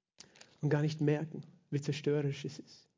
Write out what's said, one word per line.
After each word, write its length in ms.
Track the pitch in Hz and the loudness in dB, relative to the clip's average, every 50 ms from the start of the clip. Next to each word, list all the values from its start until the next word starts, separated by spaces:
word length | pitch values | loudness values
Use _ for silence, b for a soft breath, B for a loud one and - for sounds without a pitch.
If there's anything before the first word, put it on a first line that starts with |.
| _ _ _ B B B B B B B B B | _ _ _ B B B B B B B B B
und 100 | - 147 | 0 2
gar 120 | 143 147 147 | 4 4 2
nicht 180 | 151 156 - | 0 0 2
merken, 420 | 151 143 151 147 156 156 - 160 - - - - _ _ | 2 2 2 2 0 -4 -6 -10 -12 -14 -18 -20 _ _
wie 100 | - 139 | -4 -2
zerstörerisch 640 | 143 - 139 - - 147 147 151 143 143 135 - - | -2 -2 -2 0 0 2 2 2 2 0 -2 -4 -6
es 140 | 127 - - | -8 -10 -10
ist. 300 | - - - - - _ _ | -14 -18 -20 -20 -20 _ _